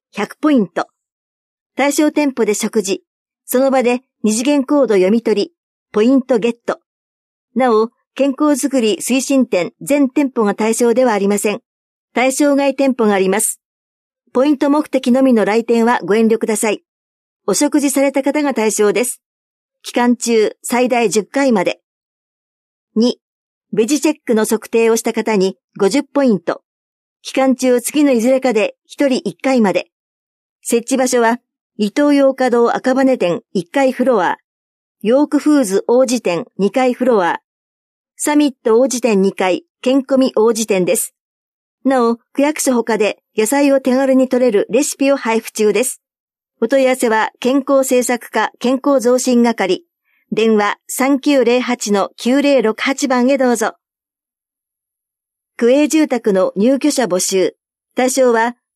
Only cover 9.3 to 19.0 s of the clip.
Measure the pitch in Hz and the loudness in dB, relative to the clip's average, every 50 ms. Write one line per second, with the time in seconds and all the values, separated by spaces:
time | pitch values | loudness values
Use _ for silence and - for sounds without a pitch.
9.3 | 277 262 240 - 202 180 165 151 - _ 165 160 285 294 277 254 - 302 285 262 | 0 0 0 0 -2 -2 -2 -4 -8 _ -4 -2 0 0 0 0 0 -2 -2 -2
10.3 | - 240 214 202 190 - 214 226 233 - 240 233 233 247 262 240 208 196 202 196 | -2 -2 -2 0 0 0 -2 -2 0 0 0 2 2 2 2 2 0 0 0 0
11.3 | 208 196 - 214 202 - - _ _ _ _ _ _ _ _ _ _ 226 247 262 | 0 0 -2 -4 -4 -6 -10 _ _ _ _ _ _ _ _ _ _ -2 0 0
12.3 | 262 - 294 285 277 277 277 277 269 - 269 269 240 - 220 208 202 190 190 190 | 0 2 2 2 2 2 0 0 0 0 0 0 0 0 0 0 2 2 0 0
13.3 | 190 214 - - - - _ _ _ _ _ _ _ _ _ _ _ _ _ _ | 0 -2 -4 -4 -8 -12 _ _ _ _ _ _ _ _ _ _ _ _ _ _
14.3 | - 247 269 302 285 247 311 277 285 302 302 - - - - 247 240 269 269 262 | -2 0 0 2 0 0 0 0 0 0 -2 -2 -4 -2 0 0 2 2 2 2
15.3 | 240 220 190 196 214 233 226 - 233 233 226 233 240 - - 180 202 226 226 220 | 2 2 2 0 0 -2 0 0 0 0 2 0 0 -2 -2 -2 0 2 2 2
16.3 | 226 226 233 220 214 - 233 214 196 - _ _ _ _ _ _ _ _ _ _ | 0 0 -2 -4 -4 -2 -2 -4 -4 -6 _ _ _ _ _ _ _ _ _ _
17.3 | _ _ _ - 190 - 294 285 - 294 277 277 - 277 277 277 269 277 269 285 | _ _ _ -4 -2 0 0 0 0 0 0 0 0 0 0 0 0 -2 -2 -2
18.3 | 277 302 294 277 254 226 220 220 - - 208 208 175 196 | -2 -2 -2 -2 -2 -2 -2 -2 0 0 0 0 0 0